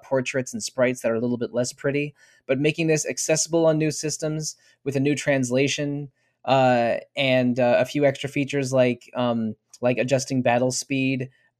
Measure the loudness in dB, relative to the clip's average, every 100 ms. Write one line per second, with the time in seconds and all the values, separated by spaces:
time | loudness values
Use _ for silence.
0 | -2 -2 -2 -4 -6 -8 -6 0 0 0
1 | -2 0 -2 -2 -4 -2 -4 -4 -4 -2
2 | -4 -10 _ _ -4 0 0 0 0 0
3 | -2 -4 -2 -2 0 2 2 2 0 -2
4 | -6 -6 -6 -6 -8 -12 _ _ -6 -2
5 | 0 0 0 0 0 0 0 -2 -4 -6
6 | -10 _ _ _ 0 4 4 4 2 0
7 | -4 -2 2 4 2 2 4 4 2 2
8 | 2 0 -4 -4 -2 -2 0 2 2 2
9 | -6 -4 -2 0 -4 -6 _ -4 -2 0
10 | 0 0 0 0 2 2 2 -2 -4 -2
11 | 0 -2 -6 _ _